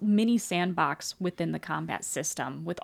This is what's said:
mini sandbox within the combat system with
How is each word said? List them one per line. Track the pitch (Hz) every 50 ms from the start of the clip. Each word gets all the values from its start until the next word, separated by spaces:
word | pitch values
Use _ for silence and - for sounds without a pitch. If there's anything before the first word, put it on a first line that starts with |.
mini | - 208 208 214 226 233 240 220
sandbox | - - 180 175 180 185 175 175 156 139 147 - - - - -
within | 185 175 - - 170 165
the | 160 160
combat | - - 156 156 160 160 - -
system | - - - 139 - - - - 123 131 139 147 160
with | 170 175 -